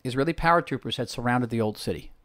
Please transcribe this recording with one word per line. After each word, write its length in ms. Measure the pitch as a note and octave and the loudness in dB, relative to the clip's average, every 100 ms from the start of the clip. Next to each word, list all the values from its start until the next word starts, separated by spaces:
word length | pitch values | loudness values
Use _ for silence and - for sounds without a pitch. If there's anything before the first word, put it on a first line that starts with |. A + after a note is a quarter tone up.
Israeli 320 | B2+ B2 D3 | -6 -2 0
paratroopers 640 | E3 E3 E3+ E3 C3+ - - | 2 4 4 4 -4 -4 -4
had 100 | B2 | -4
surrounded 400 | - A#2+ B2 A#2+ | -2 2 2 2
the 140 | A#2 | 0
old 160 | G#2+ G#2+ | 0 -2
city. 340 | - E2 - - | -4 -6 -8 -18